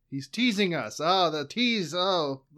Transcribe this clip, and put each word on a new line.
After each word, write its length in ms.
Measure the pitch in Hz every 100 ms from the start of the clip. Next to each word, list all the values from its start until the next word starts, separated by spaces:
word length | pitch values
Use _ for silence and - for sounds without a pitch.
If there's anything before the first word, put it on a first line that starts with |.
| -
He's 160 | 135 135
teasing 480 | - 247 196 196 160
us. 260 | 107 -
Oh, 280 | 156 190 170
the 120 | 156 139
tease. 480 | 220 240 226 156 175
Oh, 480 | 190 180 147 135 _